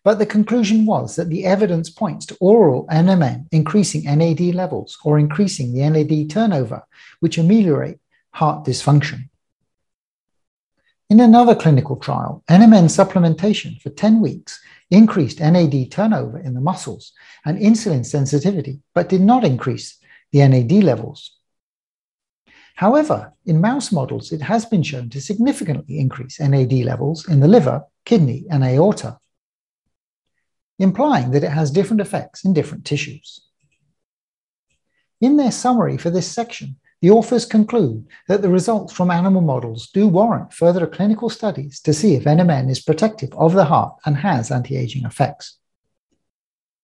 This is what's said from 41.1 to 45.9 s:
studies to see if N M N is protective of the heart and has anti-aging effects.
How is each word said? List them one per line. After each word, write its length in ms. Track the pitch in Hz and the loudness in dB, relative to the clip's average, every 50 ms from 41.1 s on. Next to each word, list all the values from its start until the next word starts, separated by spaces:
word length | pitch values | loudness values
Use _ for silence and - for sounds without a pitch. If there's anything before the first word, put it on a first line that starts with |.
| 220 214 240 220 | -2 -2 -4 -8
studies 520 | - - 233 208 151 143 135 - - - | -8 -8 -8 -8 -8 -8 -10 -14 -16 -6
to 120 | - 156 147 | -4 -2 -2
see 220 | - 220 214 147 | 0 2 0 0
if 120 | 123 - | 2 2
N 140 | 147 151 165 | 2 2 2
M 100 | 180 175 | 2 2
N 200 | 151 131 131 131 | 0 0 -2 -4
is 100 | 131 - | -4 -4
protective 520 | - 156 156 156 220 214 214 - 139 131 - | -2 -2 -2 0 -2 -4 -4 -6 -12 -10 -4
of 180 | - 156 165 175 | 0 0 2 2
the 140 | 196 175 | 2 2
heart 300 | 143 160 120 101 - - _ - | 2 2 0 -2 -2 -8 _ -6
and 100 | 156 147 | -4 -4
has 340 | - - 202 160 120 117 - | -2 -2 -2 -2 -2 -4 -4
anti-aging 540 | 135 127 120 - 135 127 127 117 - 131 123 | -6 -6 -6 -6 -6 -8 -8 -8 -8 -10 -10
effects. 540 | 117 - - 135 - - - - - - _ _ _ _ _ _ _ | -8 -4 -4 -4 -4 -4 -8 -20 -20 -20 _ _ _ _ _ _ _